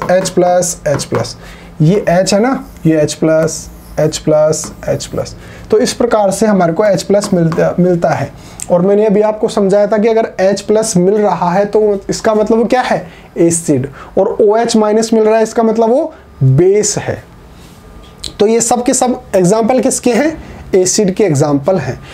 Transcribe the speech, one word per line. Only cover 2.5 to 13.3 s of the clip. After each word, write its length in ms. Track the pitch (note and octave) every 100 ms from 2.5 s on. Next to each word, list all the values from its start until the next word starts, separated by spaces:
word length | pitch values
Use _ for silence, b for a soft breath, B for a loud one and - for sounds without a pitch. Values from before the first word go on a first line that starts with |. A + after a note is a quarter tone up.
| C4+ - - D#3+
ये 140 | D#3+
एच 140 | D3+
प्लस, 540 | - D#3+ D#3+ D#3+ - - - - -
एच 180 | D#3 -
प्लस, 520 | - D3+ D3+ D#3+ - - -
एच 180 | C3+ -
प्लस। 280 | - - - B B B
तो 80 | A3
इस 140 | A#3+
प्रकार 380 | - A#3+ A3 G3+
से 160 | F#3+ A3
हमारे 260 | F#3+ E3+
को 120 | D#3+
एच 180 | G#3+ F3
प्लस 260 | - G3+ G3+
मिलता, 400 | F3+ E3 D#3+ E3+ -
मिलता 280 | F3 F3 E3+
है। 220 | C#3 C3+ B B B -
और 120 | F3
मैंने 220 | F#3 G3+ A3
अभी 140 | G3
आपको 260 | G#3+ G#3+ G#3+
समझाया 380 | A3 G3 G3+ G3+
था 120 | G#3+
कि 100 | A3+
अगर 200 | A3 A#3+ -
एच 200 | F#3+ G3+
प्लस 360 | - G#3+ - F3
मिल 180 | F3+
रहा 360 | G#3+ G#3 F3 F3
है 140 | F3+ G#3
तो 140 | G#3+ G#3+ G3 G3
इसका 240 | F3 A3
मतलब 240 | G#3+ G#3+ A3+
वो 60 |
क्या 160 | A#3 B3+
है, 260 | - F#3 - B B